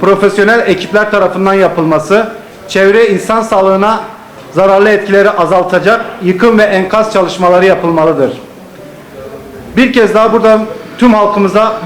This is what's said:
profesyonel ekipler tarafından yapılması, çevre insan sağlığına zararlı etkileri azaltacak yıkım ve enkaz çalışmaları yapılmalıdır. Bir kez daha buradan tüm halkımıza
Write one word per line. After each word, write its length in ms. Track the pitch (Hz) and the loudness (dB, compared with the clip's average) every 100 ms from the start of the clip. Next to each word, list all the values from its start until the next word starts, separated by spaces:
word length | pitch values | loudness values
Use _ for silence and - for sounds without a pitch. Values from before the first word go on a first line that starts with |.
profesyonel 680 | 190 196 - - 202 233 226 | 0 2 0 0 2 2 0
ekipler 440 | 185 - 208 214 | -2 -2 -2 0
tarafından 420 | 202 214 185 196 | 0 0 0 0
yapılması, 720 | 196 180 170 160 156 - 202 214 - - - - | 2 0 0 -2 -2 0 0 -2 -8 -18 -20 -6
çevre 400 | 190 196 208 226 | 0 2 4 2
insan 340 | 190 - 226 | 0 -2 -4
sağlığına 580 | 220 202 190 190 208 220 - - - - - | -2 0 2 2 0 -2 -6 -16 -20 -20 -8
zararlı 360 | 156 190 196 208 | 0 2 4 2
etkileri 400 | 202 - 196 202 | 2 0 2 2
azaltacak 760 | 190 165 180 180 180 165 226 - - | 2 0 0 0 0 0 0 -2 -6
yıkım 360 | 180 180 233 220 | -2 0 2 4
ve 40 | |
enkaz 500 | 208 190 185 214 214 | 2 2 0 -2 0
çalışmaları 520 | 196 180 - 180 180 190 | 0 -2 0 2 2 2
yapılmalıdır. 680 | 175 170 165 156 143 127 - - - - - - - - - - - - - - - | 2 0 0 0 0 -2 -4 -14 -20 -20 -20 -20 -20 -20 -18 -16 -16 -18 -18 -8 -2
Bir 160 | 254 | 0
kez 200 | - 208 | 2 2
daha 200 | 214 220 | 2 2
buradan 320 | 226 220 220 220 - - - | 2 2 2 0 -10 -14 0
tüm 160 | 247 | 2
halkımıza 600 | 214 208 208 196 190 220 220 | 4 2 0 0 2 0 -2